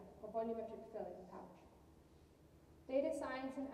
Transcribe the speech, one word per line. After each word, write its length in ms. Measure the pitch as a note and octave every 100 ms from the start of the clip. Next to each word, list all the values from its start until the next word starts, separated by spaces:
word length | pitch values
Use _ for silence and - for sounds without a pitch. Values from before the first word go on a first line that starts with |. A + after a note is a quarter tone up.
| - -
of 80 | G#3
volumetric 480 | A3+ A3+ A3+ - - -
fill 160 | G#3+ F#3
in 100 | F3+
the 80 | F#3
pouch. 260 | - - - - - - - - - - - - - - - -
Data 240 | C4 D#4+ D#4
science 340 | C4+ C4 C4+ C#4
and 80 | C4+